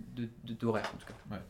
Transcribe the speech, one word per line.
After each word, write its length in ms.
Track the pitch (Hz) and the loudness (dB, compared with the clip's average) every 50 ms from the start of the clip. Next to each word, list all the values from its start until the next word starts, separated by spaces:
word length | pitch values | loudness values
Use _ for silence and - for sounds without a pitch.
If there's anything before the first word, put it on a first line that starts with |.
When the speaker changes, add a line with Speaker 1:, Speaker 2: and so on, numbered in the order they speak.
| - - - | 0 -4 -2
Speaker 1:
de, 140 | 123 117 113 117 - - | -2 -2 -2 -2 -6 -6
de, 100 | 113 113 | -6 -2
d'horaire, 360 | - 117 117 110 104 - - - | 4 4 6 6 6 4 2 -2
en 40 | - | -4
tout 80 | - | -8
cas. 80 | - - - - - | -10 -10 -10 -6 -4
Speaker 2:
Ouais, 60 | 107 92 90 | -4 -4 -4